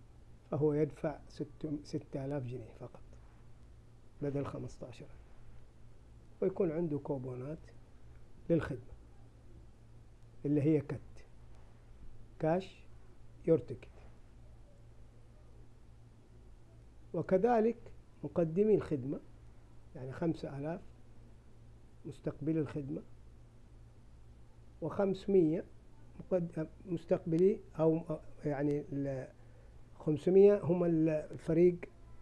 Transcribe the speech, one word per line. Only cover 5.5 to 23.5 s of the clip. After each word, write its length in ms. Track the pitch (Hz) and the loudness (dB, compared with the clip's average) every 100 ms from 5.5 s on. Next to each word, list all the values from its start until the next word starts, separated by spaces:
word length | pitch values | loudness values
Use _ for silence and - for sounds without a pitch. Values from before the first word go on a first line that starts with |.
| - - - - - - - - - | -14 -16 -18 -18 -18 -20 -20 -20 -2
ويكون 320 | 190 185 180 | 0 2 2
عنده 260 | 156 170 143 | 2 0 -2
كوبونات 600 | - 139 131 127 135 160 - - - - - - - - - | -2 -4 -4 -8 -8 -10 -12 -18 -20 -18 -18 -18 -16 -8 2
للخدمة 440 | 165 - 127 - - - - - - - - - - - - - - - - | 4 4 -4 -10 -16 -16 -18 -20 -20 -20 -18 -18 -20 -20 -20 -20 -20 -20 -8
اللي 180 | 143 147 | 0 4
هي 180 | 143 151 | 6 4
كت، 440 | 135 - - - - - - - - - - - - - - - | 2 -6 -8 -14 -16 -18 -16 -16 -16 -18 -20 -16 -12 -12 -14 -2
كاش 460 | 156 175 190 - - - - - - - - | 0 2 0 -10 -18 -16 -16 -18 -18 -4 4
يور 120 | 160 | 4
تيكت. 300 | - 117 - - - - - - - - - - - - - - - - - - - - - - - - - - - - - - - - - | 2 -10 -12 -18 -18 -18 -20 -20 -18 -18 -20 -20 -20 -18 -20 -20 -20 -20 -20 -20 -20 -20 -20 -20 -20 -20 -20 -20 -20 -20 -20 -20 -20 -20 -8
وكذلك 640 | 175 - 190 226 233 220 226 - - - - | -4 2 4 6 6 4 0 -6 -16 -18 -12
مقدمي 500 | - - 165 170 214 | -4 2 2 4 6
الخدمة، 460 | 185 - 147 127 - - - - - - - - 147 | 4 4 -2 -2 -6 -8 -18 -20 -20 -20 -20 -16 -12
يعني 160 | 131 | -10
خمسة 460 | 127 170 - 156 139 | -2 0 0 -4 -6
آلاف 220 | 147 180 - - - - - - - - - - - - | -6 -6 -10 -18 -18 -18 -18 -20 -20 -20 -20 -20 -20 -16
مستقبلي 560 | - - 156 - 147 160 | -14 -10 -8 -4 -2 0
الخدمة، 420 | 139 156 139 160 - - - - - | 0 -4 -6 -6 -10 -16 -18 -20 -20